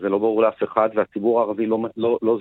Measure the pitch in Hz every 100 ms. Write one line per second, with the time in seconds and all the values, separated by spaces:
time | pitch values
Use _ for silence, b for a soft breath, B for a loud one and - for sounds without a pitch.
0 | 98 101 113 110 110 - - 110 110 107
1 | 95 104 117 117 107 107 110 113 113 110
2 | 117 120 113 113